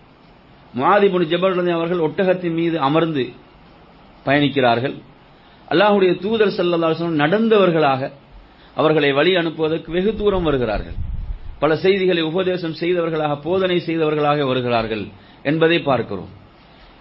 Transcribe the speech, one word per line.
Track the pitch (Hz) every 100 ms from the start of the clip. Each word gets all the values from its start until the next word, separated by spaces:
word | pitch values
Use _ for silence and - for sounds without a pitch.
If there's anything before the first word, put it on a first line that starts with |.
| - _ - - - - - 117
முஆத் | 151 202
இப்னு | 202 180
ஜபல் | 160 170 190 180
ரலியல்லாஹு | 180
அவர்கள் | 170 170 180 156
ஒட்டகத்தின் | 147 185 180 175
மீது | 165 170 165
அமர்ந்து | 135 160 165 147 120 - - - - - - - - - -
பயணிக்கிறார்கள். | 143 143 135 123 117 135 - - - - - - - -
அல்லாஹ்வுடைய | 160 208 202 185 175
தூதர் | 185 226 202
ஸல்லல்லாஹு | - 180 170
அலைஹி | 160 160
வஸல்லம் | 170 156 147
நடந்தவர்களாக | 208 226 214 185 165 147 131 139 - - - - - - -
அவர்களை | 151 156 143
வழி | 139 170 185
அனுப்புவதற்கு | 165 156 156 165 165
வெகு | 175 196 214
தூரம் | 208 190
வருகிறார்கள். | 165 139 117 101 85 85 - - - - - -
பல | 147 151
செய்திகளை | 185 196 185 175
உபதேசம் | 160 175 185 180 165
செய்தவர்களாக, | 156 175 180 165 160 151 147
போதனை | 151 190 185 180 165
செய்தவர்களாக | 165 156 151 147 147 139
வருகிறார்கள் | 127 123 117 110 107 101 - - -
என்பதை | - 160 160 170
பார்க்கிறோம். | 139 123 104 98 85 - - - - - - -